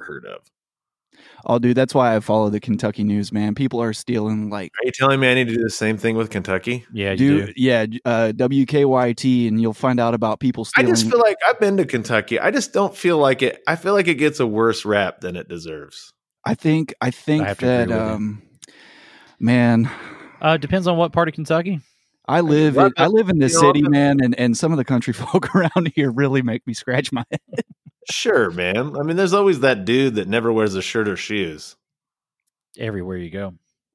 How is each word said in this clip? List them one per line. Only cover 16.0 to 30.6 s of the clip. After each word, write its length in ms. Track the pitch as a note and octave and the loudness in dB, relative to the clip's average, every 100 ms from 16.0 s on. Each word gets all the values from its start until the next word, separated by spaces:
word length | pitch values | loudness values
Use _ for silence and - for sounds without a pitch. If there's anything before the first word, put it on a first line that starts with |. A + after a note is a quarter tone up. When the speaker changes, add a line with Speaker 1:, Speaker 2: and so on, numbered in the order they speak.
| - _ _ _ | -20 _ _ _
Speaker 2:
I 120 | A#2 A2+ | -6 -4
think, 380 | D#3+ D#3 D3+ - | 0 0 -2 -4
I 100 | B2 | -6
think 340 | - - D3+ | -6 -2 -2
Speaker 3:
I 40 | G2+ | 0
have 100 | G2+ | -2
to 60 | B2+ | 0
Speaker 2:
that, 160 | B2 | 0
Speaker 3:
agree 120 | A#2 A2 | 0 -2
with 80 | A2 | -2
you. 40 | A2 | -4
Speaker 2:
um, 260 | G#2+ G#2+ _ _ - - - - - - - _ | -6 -8 _ _ -20 -20 -20 -20 -20 -20 -20 _
man. 500 | A2+ B2 A#2+ A#2 B2 - - - - - | 0 4 4 4 0 -4 -18 -20 -20 -4
Speaker 3:
Uh, 160 | D#3 D#3+ | 0 0
depends 300 | C#3 F#3+ F3+ | 0 -2 0
on 100 | E3+ | 0
what 160 | E3+ | 0
part 160 | E3 E3 | 0 -2
of 60 | D#3 | -2
Kentucky. 440 | D3+ D#3+ F3 E3+ - _ _ _ - | -2 -2 -2 -6 -8 _ _ _ -2
Speaker 2:
I 140 | D#3 | 0
live 340 | E3 D3 D#3 C#3 | 4 4 4 6
Speaker 1:
What 120 | F#3+ | 4
Speaker 2:
in, 60 | - | 4
I 60 | D#3 | 2
Speaker 1:
about 80 | |
Speaker 2:
live 160 | A3 F#3+ | 4 2
in 100 | E3 | 2
the 80 | C3+ | 2
Speaker 1:
you 60 | |
know, 60 | E3 | 6
Speaker 2:
city, 200 | D3 D3 C#3+ | 4 6 4
Speaker 1:
I'm 60 | |
Speaker 2:
man, 260 | C#3+ C#3+ C#3 | 4 4 4
and, 160 | B2+ B2 | 2 2
and 200 | B2 A2+ | 0 0
some 160 | D#3+ | 0
of 40 | D#3+ | 0
the 80 | B2 | 0
country 280 | B2 A#2+ | -2 -2
<laughs> 0 | |
folk 420 | A#2 B2 F#3 - F#3+ | -6 -2 -2 0 0
around 380 | F#3 F#3 E3 - | 0 0 -2 0
here 160 | C#3 | -2
really 300 | A#2 C#3 C3+ | 0 0 2
make 260 | B2 A2 - | 0 -4 -6
me 60 | |
scratch 400 | A2+ - B2+ C3+ | -10 -4 -4 -4
my 100 | B2 A#2 | -6 -6
head. 320 | - _ - - - - _ - | -10 _ -10 -10 -14 -20 _ -12
Speaker 1:
Sure, 380 | - A#3+ F#3 G2 | -6 0 2 2
man. 460 | E2+ F2+ G#2 C#3+ C#3+ | 0 -2 -2 -4 -4
I 60 | |
mean, 140 | D3+ E3+ | -4 0
there's 160 | F#3+ | 2
always 260 | G3 G3 D3 | 2 2 4
that 260 | C3 A2 F#2 | 2 2 2
dude 300 | B2+ C3+ G#2+ | 2 2 0
that 120 | F#2 | -2
never 240 | A2+ A2+ | -2 0
wears 220 | A2 | 0